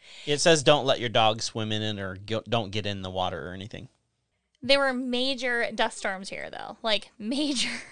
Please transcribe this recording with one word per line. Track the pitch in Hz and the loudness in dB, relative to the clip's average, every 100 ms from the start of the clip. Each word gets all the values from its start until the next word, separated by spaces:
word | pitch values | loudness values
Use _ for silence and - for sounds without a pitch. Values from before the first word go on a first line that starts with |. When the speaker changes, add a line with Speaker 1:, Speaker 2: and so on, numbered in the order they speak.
| - - - | -20 -14 -2
Speaker 1:
it | 147 | 2
says | 170 156 | 6 8
don't | 135 147 131 | 8 6 6
let | - | 2
your | 117 | 2
dog | 117 110 113 | 4 4 4
swim | - 117 107 | -4 -4 -4
in | 107 | -2
it | 107 101 | -4 -4
or | 95 95 | -8 -8
go, | 104 110 - | -4 -6 0
don't | 117 98 | -2 0
get | 104 101 | -4 -4
in | 98 | -6
the | 92 | -6
water | 92 92 90 80 | -2 -2 -2 -8
or | |
anything. | 95 101 90 - _ _ _ _ _ _ _ | -10 -12 -14 -16 _ _ _ _ _ _ _
Speaker 2:
There | 247 277 | 2 4
were | 277 | 4
major | 247 262 247 262 254 254 240 226 | 0 -2 -2 -2 -2 -2 -2 -2
dust | 220 226 - | 0 -2 -2
storms | 214 190 190 | -6 -6 -10
here, | - 80 | -12 -10
though. | - - 214 | -12 -12 -6
Like, | 226 202 - | -2 -2 -2
<laughs> | _ | _
major | 214 269 294 247 - - - | -6 -2 -2 0 -2 -4 -12